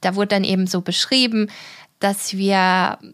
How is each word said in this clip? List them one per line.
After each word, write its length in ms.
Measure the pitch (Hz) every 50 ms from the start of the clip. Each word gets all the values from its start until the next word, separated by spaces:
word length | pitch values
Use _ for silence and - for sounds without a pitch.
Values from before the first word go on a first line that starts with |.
da 140 | - 180 190
wurde 140 | 196 208 202
dann 160 | 208 196 190
eben 220 | - 190 190 185
so 140 | 180 - 180
beschrieben, 680 | 180 180 175 - - - 262 262 254 233 226 214 208 208 - - - - - - - _ _ -
dass 380 | - 196 196 - - - 196 190
wir 600 | 196 196 196 190 185 185 185 185 175 - - - - -